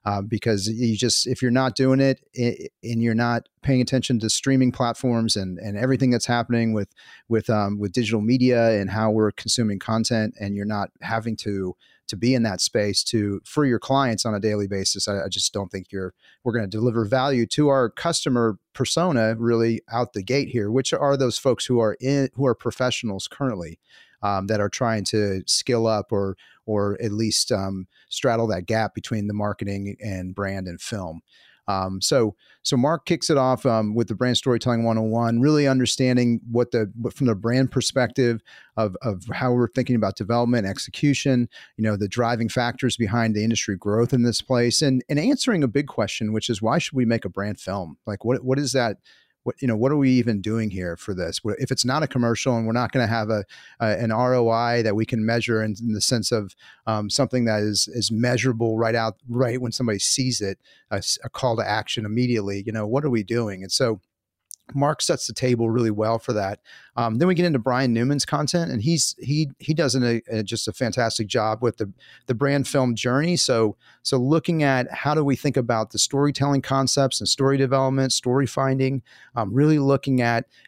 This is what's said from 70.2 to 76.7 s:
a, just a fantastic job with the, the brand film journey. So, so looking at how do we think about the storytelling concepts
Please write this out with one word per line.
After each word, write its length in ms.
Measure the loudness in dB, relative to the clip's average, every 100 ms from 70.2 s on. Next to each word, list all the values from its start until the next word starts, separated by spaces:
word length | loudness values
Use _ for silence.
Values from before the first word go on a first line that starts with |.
| -2
a, 120 | -4
just 260 | -4 -6 -6
a 40 |
fantastic 540 | -4 -2 0 -2 -2 -2
job 360 | 0 0 0
with 160 | -2 -2
the, 120 | -6 -10 -20 -10 -6
the 80 |
brand 340 | -2 0 0 0
film 260 | 0 0
journey. 420 | 0 0 0 2 0
So, 400 | 2 2 2 0 _ _
so 160 | -2 0
looking 440 | 2 2 2 2
at 300 | 2 2 0
how 220 | -4 -2
do 100 | 0
we 100 | 2
think 220 | 0 0 0
about 340 | 0 0 -2
the 80 | -4
storytelling 640 | -2 0 0 0 0 0
concepts 560 | 0